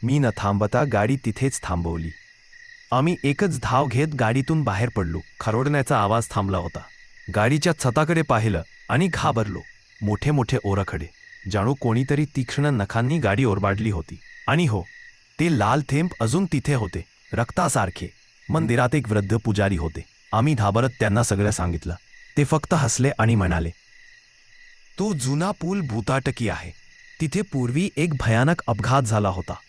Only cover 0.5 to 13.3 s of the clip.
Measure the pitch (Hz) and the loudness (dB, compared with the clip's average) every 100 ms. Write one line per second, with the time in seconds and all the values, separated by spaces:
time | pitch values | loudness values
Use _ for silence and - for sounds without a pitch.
0.5 | 101 104 123 143 113 107 135 - 104 135 | 0 2 0 0 0 0 0 -2 -2 -2
1.5 | - - 87 85 82 82 - - _ - | -4 -6 -4 -4 -4 -8 -10 -20 _ -20
2.5 | - - - - 120 151 175 139 143 202 | -20 -20 -20 -4 0 2 0 -2 0 0
3.5 | 151 - 127 143 117 156 143 110 120 135 | -2 0 0 2 0 0 0 0 0 0
4.5 | 160 131 101 117 - 90 80 - - - | 0 0 0 -2 0 -2 -4 -8 -8 -2
5.5 | 110 131 147 131 135 104 113 113 - 98 | 0 0 0 2 2 2 0 0 -4 -2
6.5 | 92 87 - - - - - - 98 110 | -2 -4 -10 -14 -20 -20 -20 -6 0 2
7.5 | 147 175 160 131 117 156 165 156 120 113 | 2 0 0 0 0 2 0 2 2 2
8.5 | 92 80 - - 123 185 160 - 117 104 | -2 -4 -16 -4 0 0 0 0 0 -2
9.5 | 92 - - _ - 104 104 143 147 120 | -6 -12 -20 _ -6 -4 -2 0 0 0
10.5 | 127 101 98 98 80 76 - - - 98 | -2 0 -2 -2 -6 -10 -16 -20 -16 -4
11.5 | 101 101 139 123 113 131 147 151 - 127 | -2 0 0 0 0 0 0 0 -2 -4
12.5 | - 147 131 98 113 120 165 110 | 0 0 0 0 -2 0 0 0